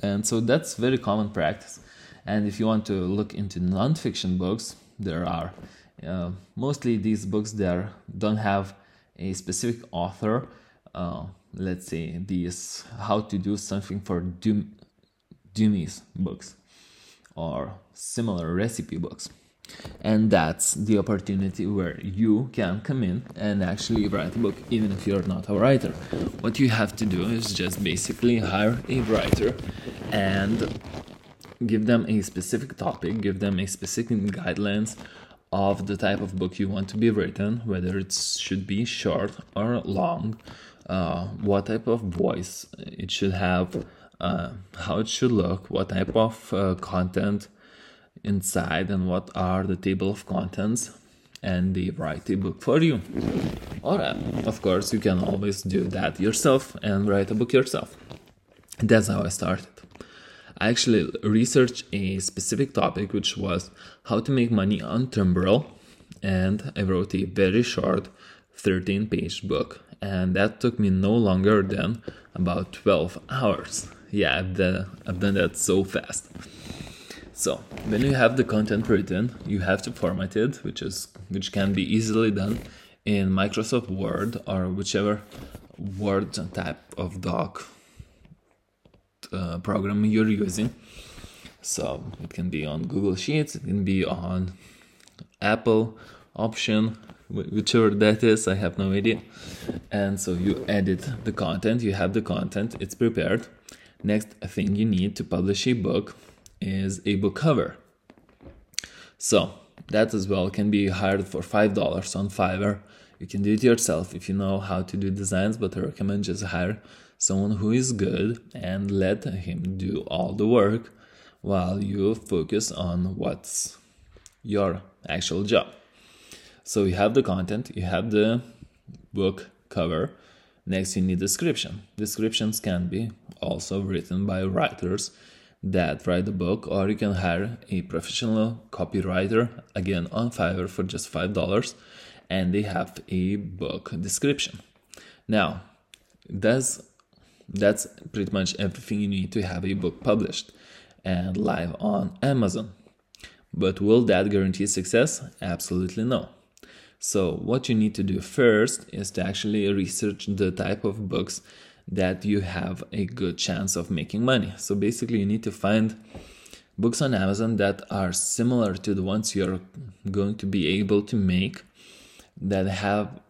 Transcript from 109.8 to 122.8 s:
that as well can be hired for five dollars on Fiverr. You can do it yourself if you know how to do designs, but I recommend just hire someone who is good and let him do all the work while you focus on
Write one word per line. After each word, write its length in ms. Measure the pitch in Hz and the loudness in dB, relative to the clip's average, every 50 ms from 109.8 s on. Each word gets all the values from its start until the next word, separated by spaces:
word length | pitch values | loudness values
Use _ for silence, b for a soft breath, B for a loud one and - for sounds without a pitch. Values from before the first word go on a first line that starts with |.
| - - | -8 0
that 220 | 107 107 110 110 113 | 2 2 4 4 2
as 120 | 104 95 98 | 0 0 2
well 220 | 98 95 90 98 | 2 2 2 0
can 220 | - 107 104 107 | 0 2 2 4
be 160 | 104 101 101 95 | 4 4 4 2
hired 400 | 92 92 104 95 98 98 95 - | 2 2 2 2 2 2 0 -2
for 160 | - 76 90 | -4 -6 -4
five 320 | - - 104 107 107 98 | 0 4 4 4 4 4
dollars 400 | 104 98 - 82 92 98 - - | 2 2 0 0 -2 -4 -4 -4
on 140 | 98 98 98 | -4 -4 -2
Fiverr. 500 | - - 95 90 92 95 101 104 101 98 - B B B B B B B | 0 0 0 2 2 2 0 0 0 -2 -6 B B B B B B B
You 80 | - - | -12 -8
can 160 | - 98 101 | -4 0 2
do 100 | 104 107 | 2 4
it 100 | 107 127 | 6 6
yourself 520 | 123 117 117 - - 82 80 90 - - | 6 6 4 4 2 0 0 -2 -4 -8
if 120 | 90 - - | -10 -6 -4
you 60 | 95 | -2
know 260 | 98 98 95 98 95 | 0 0 0 0 -2
how 220 | 98 98 92 92 | -2 -2 -2 -2
to 160 | 92 - - 98 | -2 -2 -4 -2
do 140 | 101 98 | -2 -2
designs, 460 | 95 101 98 92 98 92 98 110 110 117 | -2 -2 -2 0 0 2 2 0 0 0
but 200 | 104 90 - 92 | -2 -4 -2 -2
I 40 | |
recommend 420 | 90 73 - - 98 98 101 101 98 | -4 -4 -4 -4 -2 -2 -2 -2 -2
just 200 | 92 85 101 101 | -2 -4 -4 -4
hire 360 | 92 87 87 87 95 107 - B B B B B B B B | -4 -2 -2 -2 -2 -2 -6 B B B B B B B B
someone 380 | - - 95 95 101 101 107 95 | 0 2 2 2 2 2 0 0
who 140 | 101 107 | 2 2
is 200 | 117 127 127 131 | 4 4 2 2
good 480 | 120 98 98 95 - 92 98 110 117 117 - - - | 0 0 0 0 0 0 0 0 -2 -4 -8 -14 -12
and 340 | - 90 92 95 98 98 101 | -8 -6 -4 -4 -2 -2 0
let 340 | 98 95 95 95 104 202 - | 2 2 2 2 2 0 -2
him 540 | - 92 98 87 170 - - 165 - - 92 | -4 -6 -4 -4 -6 -6 -4 -4 -4 -4 -2
do 220 | 92 92 - - - - | -2 -2 -2 -4 -4 -4
all 260 | - 87 90 - - | -2 -2 -2 -2 0
the 140 | - 104 110 | 0 4 6
work 440 | 120 117 98 101 110 117 113 - - B B B B B B B B B | 6 6 6 6 4 0 -4 -8 -20 B B B B B B B B B
while 420 | - 98 98 92 90 90 95 101 101 | -4 0 0 0 2 0 0 -2 -2
you 320 | 98 98 101 95 104 113 | -2 0 2 2 2 0
focus 560 | 107 - - 98 85 80 82 104 107 107 - | 0 -2 -2 0 0 0 2 0 0 0 -2
on 440 | - - | -4 -4